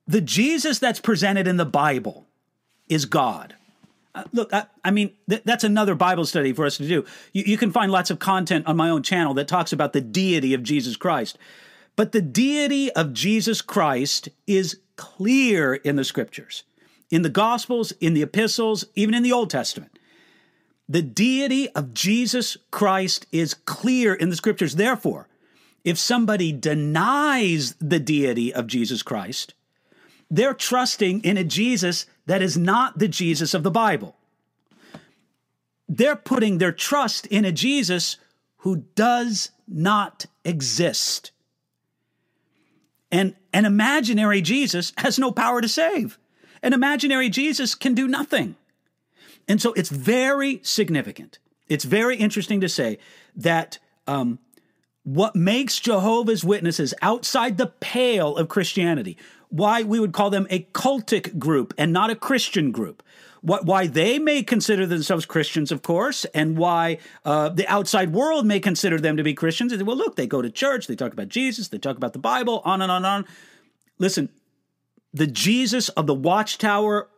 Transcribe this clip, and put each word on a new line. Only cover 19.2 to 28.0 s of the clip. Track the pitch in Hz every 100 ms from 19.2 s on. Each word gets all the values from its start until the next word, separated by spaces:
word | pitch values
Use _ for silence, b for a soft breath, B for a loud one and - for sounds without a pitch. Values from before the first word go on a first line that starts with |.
the | 247
Old | 247 208
Testament. | 131 - - - b b b b b b b b b -
The | 165
deity | 147 110 240 262 277 262 269 -
of | 131
Jesus | 110 180 226 247 247 220 - _
Christ | - 202 190 185 - -
is | 160 156
clear | - - 156 240 254 226
in | - 170
the | 165
Scriptures. | 220 - 160 151
Therefore, | 226 226 151 98 - b b b b b
if | 165 165
somebody | - 240 220 208 165
denies | 139 151 151 147 151 214 285 294 262 196 160 123 -
the | 151
deity | 165